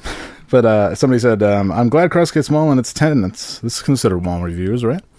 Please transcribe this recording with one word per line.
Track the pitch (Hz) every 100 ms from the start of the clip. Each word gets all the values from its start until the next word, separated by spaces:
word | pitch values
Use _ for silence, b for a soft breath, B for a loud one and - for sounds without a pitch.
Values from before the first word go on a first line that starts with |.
| B B B B -
but, | 127
uh, | 117 107 101
somebody | - 135 123
said, | 120 107
um, | 104 101 98
"I'm | 110 120
glad | 147 175
Crossgates | 175 165 156 135
Mall | 151 156
and | 131
its | 120
tenants." | - 160 143 92 - - -
This | 117 -
is |
considered | - 131 113 92
mall | 87 87
reviews, | 87 85 92 120
right? | 117 170 -